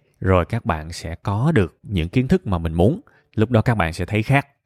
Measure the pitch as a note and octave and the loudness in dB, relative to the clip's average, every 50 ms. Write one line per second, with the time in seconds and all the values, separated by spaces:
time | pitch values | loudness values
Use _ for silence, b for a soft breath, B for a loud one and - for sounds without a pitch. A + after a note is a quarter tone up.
0 | _ _ _ - - F#2+ F#2+ F2+ E2+ - - A2+ - - E2+ D#2 D#2 E2 F2 - | _ _ _ -4 0 2 4 4 4 2 -2 -6 -4 -4 -4 -4 -6 -10 -12 -12
1 | - E2 E2 - - - G2+ G2+ A#2+ D#3 E3+ A#2+ F#2+ D#2+ - _ - - G#2+ F#2 | -10 -10 -12 -8 -6 -4 -2 0 0 2 2 2 2 0 -2 _ -10 -6 -4 -2
2 | D#2 E2+ - B2+ B2+ C3 - F#3 - A#2 F#2+ E2+ E2 D#2+ D#2+ E2 E2+ G#2+ D#3 G#3+ | -2 -2 0 -2 0 2 0 0 0 -2 -4 -4 -4 -2 0 2 2 2 2 0
3 | - b b b b b b - G#2+ A2 B2 A2+ G#2+ - A#2+ G#2 F2 D#2+ F2 - | -6 b b b b b b -2 0 2 2 2 2 2 0 0 0 -2 -4 -6
4 | F#2 - A2 G#2+ A2 - C3+ C#3+ C#3 _ _ _ _ | -6 -4 -2 -2 0 2 0 0 0 _ _ _ _